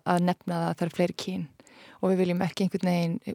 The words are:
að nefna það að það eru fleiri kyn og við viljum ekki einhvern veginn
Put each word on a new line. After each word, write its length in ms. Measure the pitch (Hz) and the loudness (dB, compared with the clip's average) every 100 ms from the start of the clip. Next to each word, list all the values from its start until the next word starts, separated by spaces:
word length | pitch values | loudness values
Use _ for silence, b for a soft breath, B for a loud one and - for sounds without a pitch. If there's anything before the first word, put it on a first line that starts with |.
að 160 | - 175 | 0 2
nefna 320 | 180 180 - | 2 0 -4
það 140 | 170 170 | -2 -2
að 80 | 165 | -2
það 80 | 170 | -4
eru 80 | - | 0
fleiri 200 | 208 - | 0 0
kyn 300 | - 185 160 - B B B | -6 -6 -8 -12 B B B
og 180 | B 185 | B 0
við 80 | 185 | 2
viljum 240 | 180 175 | 2 2
ekki 200 | 180 - 190 | -2 0 -2
einhvern 240 | 190 180 | 0 0
veginn 260 | 175 170 - - | 2 0 -4 -8